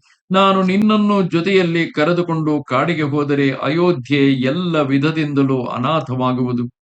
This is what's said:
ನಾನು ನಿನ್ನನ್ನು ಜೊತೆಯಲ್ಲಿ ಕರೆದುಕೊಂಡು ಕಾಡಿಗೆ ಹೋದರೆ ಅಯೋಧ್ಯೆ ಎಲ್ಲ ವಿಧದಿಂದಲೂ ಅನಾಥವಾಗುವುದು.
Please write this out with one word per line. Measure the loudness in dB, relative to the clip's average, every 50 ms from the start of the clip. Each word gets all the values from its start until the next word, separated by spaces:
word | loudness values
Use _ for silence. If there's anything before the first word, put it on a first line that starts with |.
| -10 _ _ _ _ -2
ನಾನು | 2 2 4 4 4 2 2
ನಿನ್ನನ್ನು | 2 2 2 2 2 2 2 2 2 2 2 2
ಜೊತೆಯಲ್ಲಿ | 0 0 0 0 2 2 2 2 2 0 0 -2 -2
ಕರೆದುಕೊಂಡು | 0 0 0 0 2 0 0 -2 -2 -2 0 0 -2 -2 -2
ಕಾಡಿಗೆ | -2 -2 -2 0 0 -2 -2 -2
ಹೋದರೆ | -2 -2 -2 -2 0 0 0 0 0
ಅಯೋಧ್ಯೆ | -2 -2 -4 -2 -2 0 2 0 0 -2 -2 -2 0 2 2 2 2
ಎಲ್ಲ | 2 0 -2 -2 -2 -2 -2 -2 -2
ವಿಧದಿಂದಲೂ | 0 0 0 0 0 0 0 -2 -4 -2 0 0 0 0 0 -2 -4
ಅನಾಥವಾಗುವುದು. | -4 -6 -4 -2 -2 -2 -2 -4 -4 -4 -2 -2 -2 0 0 -2 -2 -2 -4 -4 -6 -8 _